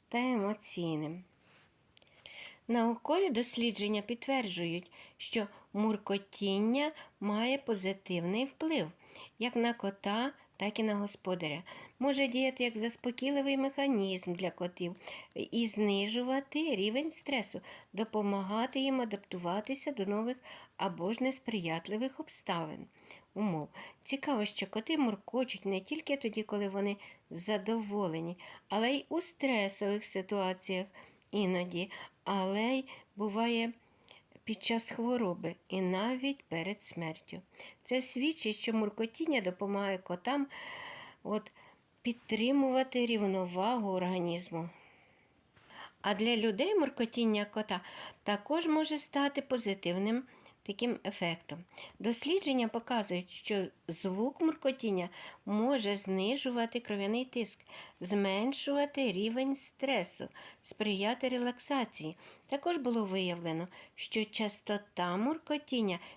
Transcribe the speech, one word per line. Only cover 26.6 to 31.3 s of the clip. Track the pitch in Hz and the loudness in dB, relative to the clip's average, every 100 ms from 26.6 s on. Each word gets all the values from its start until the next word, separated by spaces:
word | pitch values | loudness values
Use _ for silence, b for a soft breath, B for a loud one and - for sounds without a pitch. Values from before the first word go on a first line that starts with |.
| 202 | -2
вони | 196 202 202 B B _ | 0 -2 -2 B B _
задоволені, | 165 180 208 190 226 208 202 190 160 165 180 B B _ | -8 -2 -2 0 -2 0 0 0 0 -4 -8 B B _
але | 202 233 | 0 2
й | 285 - | 0 0
у | 320 | -4
стресових | - - 269 233 196 196 202 208 - | -4 -2 2 4 2 0 0 0 -2
ситуаціях | 196 185 202 185 185 - 185 196 B B B - | -4 -2 0 0 -2 -2 -4 -4 B B B -4